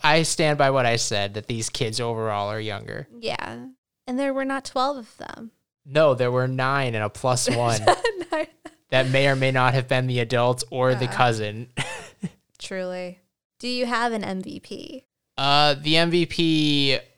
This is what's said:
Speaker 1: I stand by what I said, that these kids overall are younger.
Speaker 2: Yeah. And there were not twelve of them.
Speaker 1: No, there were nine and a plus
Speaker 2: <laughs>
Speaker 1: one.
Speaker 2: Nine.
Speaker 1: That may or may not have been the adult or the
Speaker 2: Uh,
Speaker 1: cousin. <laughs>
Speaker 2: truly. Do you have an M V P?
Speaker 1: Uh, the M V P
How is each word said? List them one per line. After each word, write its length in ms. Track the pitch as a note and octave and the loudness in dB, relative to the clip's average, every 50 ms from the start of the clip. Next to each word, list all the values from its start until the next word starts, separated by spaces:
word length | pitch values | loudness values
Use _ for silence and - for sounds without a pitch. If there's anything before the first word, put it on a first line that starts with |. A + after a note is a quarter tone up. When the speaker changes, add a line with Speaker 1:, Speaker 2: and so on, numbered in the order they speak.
| - | 2
Speaker 1:
I 200 | D3+ D3+ E3 D#3+ | 4 4 4 2
stand 340 | - - - E3+ D3+ D3 D3 | 2 0 0 2 2 2 4
by 140 | C#3+ C3+ | 4 4
what 140 | C3+ C3+ B2 | 4 4 2
I 120 | A#2 A#2 A#2 | 2 2 0
said, 380 | - - A2+ G2+ G2+ G2+ G2+ | 0 -2 -2 -2 -2 -2 -4
that 120 | A2 G2+ - | -8 -8 -6
these 220 | A#2+ A2+ A2 - | -6 -6 -6 -6
kids 320 | - - C3 A2 G#2+ A#2+ | -4 -4 -4 -4 -2 -4
overall 480 | A#2+ A#2 A#2 A2+ A2 A2 G#2 G2+ G2+ G2+ | -4 -4 -4 -4 -4 -2 -2 -2 -4 -4
are 80 | G#2+ A2 | -4 -6
younger. 480 | G#2+ G#2+ G2+ G2+ G#2+ - - - - - A3+ A#3+ | -6 -8 -8 -8 -10 -12 -12 -12 -12 -14 -16 -10
Speaker 2:
Yeah. 500 | A3+ G#3+ - - - - A3+ A#3+ B3 C4 C4 _ _ _ _ _ _ | -8 -8 -6 -6 -8 -10 -12 -14 -16 -18 -20 _ _ _ _ _ _
And 140 | - B3 B3+ | -8 -6 -4
there 140 | C#4 C#4 C4 | -4 -4 -4
were 100 | C4+ C4+ | -4 -4
not 220 | C4+ C#4 C4+ B3+ | -4 -6 -6 -8
twelve 320 | - - C4 B3+ C#4 C#4+ C4 | -6 -4 -2 -2 -2 -2 -6
of 180 | A3+ - _ - | -10 -16 _ -16
them. 340 | - - - - - A3+ - _ _ _ _ _ _ | -16 -16 -14 -16 -18 -18 -20 _ _ _ _ _ _
Speaker 1:
No, 280 | C#3+ C3+ D3+ D#3+ D3 C3 | -2 2 4 6 6 6
there 160 | A#2 B2+ B2 | 4 2 0
were 180 | B2 B2+ B2+ C3 | 2 0 0 0
nine 440 | C3 C3 C3 C3 C#3 C#3 C3+ B2 A#2 | 0 0 0 0 0 0 0 -2 -2
and 100 | G#2+ G#2+ | -2 -2
a 40 | G#2 | -4
plus 400 | - - - C3 B2 A#2+ - - | -4 -2 0 0 0 2 0 0
Speaker 2:
<laughs> 60 | A#2+ | 0
Speaker 1:
one. 240 | A#2 A#2+ A#2 A2+ G#2+ G#2+ - - - - A#4 G#4 F#4+ E4+ - - | 2 2 2 0 2 2 2 2 2 0 -4 -4 -6 -6 -6 -4
Speaker 2:
Nine. 140 | D#4 D#4 - _ _ _ - - _ _ _ | -4 -4 -6 _ _ _ -20 -20 _ _ _
Speaker 1:
That 180 | - C3 C3 C3 | 0 2 2 2
may 200 | C3 C3+ C#3 C#3 | 2 4 4 4
or 60 | C3+ C3+ | 2 2
may 140 | C3 C3 | 0 0
not 220 | C3 C3 B2+ B2+ A#2+ | 2 2 2 4 2
have 140 | C3 B2 B2+ | 2 0 0
been 200 | C3+ C3 B2+ B2+ | 0 0 2 0
the 120 | B2+ B2 | 0 0
adult 460 | A#2 A2+ B2+ A#2+ A#2+ B2 B2+ B2+ - - | 0 0 2 2 2 2 2 0 -4 -6
or 220 | C3 C3 B2+ C3 B2+ | -2 0 2 2 2
the 140 | B2 B2+ A#2+ | 2 0 -2
Speaker 2:
Uh, 40 | - | 0
Speaker 1:
cousin. 560 | - B2+ B2 A2+ A2 G#2+ G#2 G#2 A2 A#2+ - _ - - - - - - - - | 2 2 2 2 0 -2 -6 -6 -8 -12 -10 _ -8 -8 -8 -8 -12 -14 -18 -12
<laughs> 440 | _ - - - _ _ _ _ _ | _ -10 -10 -10 _ _ _ _ _
Speaker 2:
truly. 600 | - - G3 F#3 F#3 F3+ F3+ F3+ F3+ F3+ F3+ - _ _ _ _ _ _ _ _ | -14 -10 -8 -8 -8 -8 -8 -8 -10 -12 -12 -16 _ _ _ _ _ _ _ _
Do 100 | - A#3+ | -8 -6
you 160 | B3 B3 B3 | -4 -2 -2
have 260 | A#3+ A#3+ A3+ A#3 A#3+ | -2 0 0 0 0
an 120 | A3+ G#3+ G3 | -2 -2 -4
M 160 | - F#3+ F#3+ | -4 -6 -6
V 180 | F#3 - - G3+ | -6 -8 -12 -14
P? 460 | - - G#3+ - - - - C4 - _ _ _ _ _ _ - | -14 -14 -14 -14 -12 -14 -16 -18 -20 _ _ _ _ _ _ -2
Speaker 1:
Uh, 380 | C3+ C#3 C#3+ D3 D3+ D3 C#3+ C3+ | 2 4 4 6 6 4 2 2
the 140 | D3 D3+ D#3 E3 | 2 2 4 4
M 140 | E3+ E3+ | 4 4
V 140 | E3+ F3 E3+ | 4 2 2
P 720 | D#3+ - - E3+ E3 D#3+ D#3 D3+ D3+ D3 C#3+ C#3 C3+ C3 - - - _ | 0 0 0 2 4 4 4 4 4 2 2 2 2 2 0 -2 -8 _